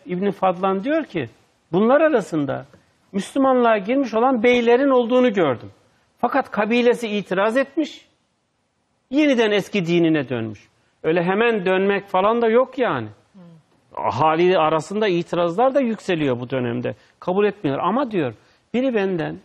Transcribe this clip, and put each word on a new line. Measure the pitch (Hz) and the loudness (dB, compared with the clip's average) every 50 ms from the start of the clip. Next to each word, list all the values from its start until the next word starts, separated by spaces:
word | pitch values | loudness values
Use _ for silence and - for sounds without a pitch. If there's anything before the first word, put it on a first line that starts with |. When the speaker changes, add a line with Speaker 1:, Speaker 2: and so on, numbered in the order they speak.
| - | -10
Speaker 1:
İbn | - 180 180 202 202 | -8 -6 -4 -2 -4
Fadlan | 185 - 190 185 180 175 196 190 190 196 190 | -2 0 -2 -2 0 0 -2 -2 -2 -2 -2
diyor | 277 311 320 269 | -2 -2 -2 -4
ki, | - - 165 120 113 - _ _ _ _ _ _ - | -4 -6 -8 -8 -8 -12 _ _ _ _ _ _ -4
"Bunlar | 160 185 220 233 269 302 | 0 2 2 4 4 4
arasında | 320 302 302 220 175 - 170 151 143 135 127 127 135 - - _ _ _ _ _ _ _ | 4 2 2 0 -2 -2 -6 -6 -4 -4 -6 -8 -10 -16 -20 _ _ _ _ _ _ _
Müslümanlığa | - 196 185 - - 277 269 269 254 247 240 226 220 208 | -8 -8 -8 -4 -2 0 2 2 2 4 4 2 2 0
girmiş | 185 208 262 277 277 214 226 | 0 -2 -2 -2 -2 -2 0
olan | 220 240 269 269 220 | 0 2 2 0 2
beylerin | 220 247 247 247 233 233 240 254 285 277 | 2 2 2 4 4 4 4 4 4 4
olduğunu | 262 247 240 220 254 254 254 247 | 2 2 2 2 2 2 2 2
gördüm. | 196 202 165 139 120 107 107 101 - _ _ _ _ _ _ _ _ - | 2 2 2 2 0 -4 -8 -20 -20 _ _ _ _ _ _ _ _ -4
Fakat | - 240 - 269 - - | -4 0 0 -2 -2 -2
kabilesi | - 202 220 208 233 247 240 247 226 233 233 208 | -2 -2 0 0 2 2 4 2 2 0 -2 -4
itiraz | 208 208 180 - 185 185 202 220 220 | -4 -4 -4 -2 -2 0 0 0 0
etmiş, | 277 262 - - 339 294 - - - - _ _ _ _ _ _ _ _ _ _ _ _ _ _ _ _ _ _ _ _ - | 0 -2 -2 -4 -6 -6 -6 -8 -18 -20 _ _ _ _ _ _ _ _ _ _ _ _ _ _ _ _ _ _ _ _ -4
yeniden | 254 294 302 285 262 233 226 208 | 0 2 2 4 4 2 2 2
eski | 208 196 180 - - 202 165 | 2 0 -2 -2 -4 -2 0
dinine | 165 175 175 170 160 156 151 131 127 | 2 2 2 4 4 2 0 0 -2
dönmüş." | 127 117 110 110 104 - - _ _ _ _ _ _ _ | -4 -6 -6 -8 -10 -14 -20 _ _ _ _ _ _ _
Öyle | - 156 165 180 | -2 0 0 0
hemen | 170 180 190 214 233 240 226 208 175 | 0 0 0 2 2 2 0 0 0
dönmek | 185 185 185 196 202 202 190 - | 0 0 2 2 0 0 -2 -4
falan | - - 185 190 214 233 240 | -2 0 2 2 2 2 2
da | 233 220 | 2 2
yok | 220 247 262 254 - 285 | 4 2 2 0 -2 -2
yani. | 233 190 156 123 110 107 104 _ _ _ | -2 -2 -2 -4 -6 -8 -14 _ _ _
Speaker 2:
Hmm. | _ 190 175 170 165 156 _ _ _ _ _ _ - | _ -20 -20 -20 -20 -20 _ _ _ _ _ _ -10
Speaker 1:
Ahali | - - 107 98 123 156 156 156 160 180 180 185 180 | -6 -4 -4 0 2 2 2 4 4 2 2 4 2
arasında | 151 156 160 156 151 - 196 208 220 202 | 2 2 0 -2 -4 -4 -4 -2 -2 0
itirazlar | 175 170 165 - 175 170 175 170 165 202 247 269 262 | 0 -2 -2 -4 -2 -2 -2 -2 0 0 0 2 2
da | 285 | 0
yükseliyor | 262 226 220 - - - 180 156 151 135 123 120 | 0 0 -4 -6 -4 -4 -2 -2 0 -2 -2 -4
bu | 127 117 | -6 -6
dönemde. | 135 131 123 117 120 123 120 120 107 _ _ _ _ _ | -4 -4 -4 -4 -4 -4 -6 -8 -10 _ _ _ _ _
Kabul | - 175 185 202 208 | -6 -4 0 0 0
etmiyor | 208 196 - - 143 135 139 | 0 -2 -2 -4 -4 -4 -2
ama | 170 170 214 269 294 226 | -2 -2 -2 -2 -4 -2
diyor, | 214 175 143 120 104 - _ _ _ _ _ - - | -2 -4 -4 -4 -6 -10 _ _ _ _ _ -6 -4
"Biri | 240 262 269 233 | -2 -2 0 -2
benden | 208 190 196 185 165 151 151 160 185 | -2 -2 -2 -2 -4 -4 -6 -8 -12